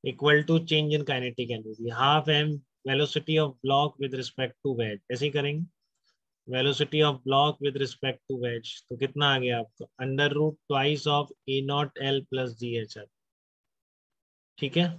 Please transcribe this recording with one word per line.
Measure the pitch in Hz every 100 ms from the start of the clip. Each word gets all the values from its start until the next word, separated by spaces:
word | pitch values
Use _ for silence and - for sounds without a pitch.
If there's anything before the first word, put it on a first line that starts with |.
Equal | 139 - 147 147 151
to | 165
change | 165 156 151
in | 151
kinetic | 143 131 123 120 120
energy, | 113 110 110 117
half | 117 135 151 147
m | 147 151 143 _ _ 131
velocity | 135 147 151 160 156
of | 147 131
block | 135 139 143 135
with | 135
respect | 131 123 - 127 -
to | 139
wedge, | 120 113 101 _
ऐसे | 123
ही | 147
करेंगे। | 143 143 151 175 _ _ _ _ _ _ _ -
Velocity | 127 135 131 147 151
of | 151 131
block | 127 139 147 147
with | 143 135
respect | 135 - 135 131
to | _ 131
wedge, | 120 117 113 -
तो | _ 120
कितना | 135 147 143
आ | 135
गया | 123 117
आपका, | 113 _ 113 -
under | 131 135 147
root | 143 156 151 _
twice | 139 139 151 151
of | 143 143 - -
ए | 135
नॉट | 135 143 147 -
एल | 135 139
plus | - 131 127 113
जी | 120 117
एच | 107 110
आर, | 104 _ _ _ _ _ _ _ _ _ _ _ _ _ _ -
ठीक | 139 165
है? | 175